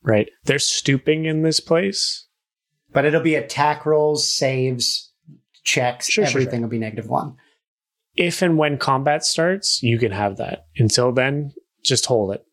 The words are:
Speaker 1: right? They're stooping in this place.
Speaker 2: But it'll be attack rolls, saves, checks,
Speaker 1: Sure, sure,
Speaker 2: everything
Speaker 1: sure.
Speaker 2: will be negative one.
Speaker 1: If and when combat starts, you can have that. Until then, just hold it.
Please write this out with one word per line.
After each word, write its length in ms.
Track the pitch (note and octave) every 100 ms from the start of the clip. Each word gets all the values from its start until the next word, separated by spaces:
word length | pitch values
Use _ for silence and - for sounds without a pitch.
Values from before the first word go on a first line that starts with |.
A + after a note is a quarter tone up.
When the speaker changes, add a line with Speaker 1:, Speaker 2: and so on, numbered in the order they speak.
Speaker 1:
right? 260 | - G#2+ A2 _ -
They're 140 | C#3
stooping 640 | - - - C3+ - D#3 D#3+
in 160 | D#3
this 180 | D#3+ D#3
place. 680 | - E3 G3 G3 - - - _ _ _ _ _ _
Speaker 2:
But 120 | - D3
it'll 160 | D#3+
be 140 | D#3+ D3+
attack 500 | - - D3 D3 D3+
rolls, 420 | D3+ D3+ D3 -
saves, 800 | - C3+ C3 C3 B2 A#2 - - _ _ - _ _
checks, 440 | - - B2 B2 -
Speaker 1:
Sure, 180 | - G3
sure, 160 | C3
Speaker 2:
everything 180 | B2+ B2
Speaker 1:
sure. 40 | A#2
Speaker 2:
will 20 |
be 60 | A2+
negative 320 | A2 A2 G#2+
one. 280 | - D#3 B2+ _ _ _ _ _ _ _ -
Speaker 1:
If 260 | F3 -
and 160 | F3+ D#3+
when 200 | D3+ C#3
combat 460 | - C3+ C#3 D3+ -
starts, 560 | - E3 G3 - -
you 160 | B2 A2+
can 140 | A#2
have 260 | F#2+ G#2 G2
that. 280 | - - _ -
Until 360 | A2 - B2
then, 400 | B2 C3 C#3+ C#3+ - _ _
just 220 | - B2+ -
hold 280 | B2 G2
it. 120 | G2+ _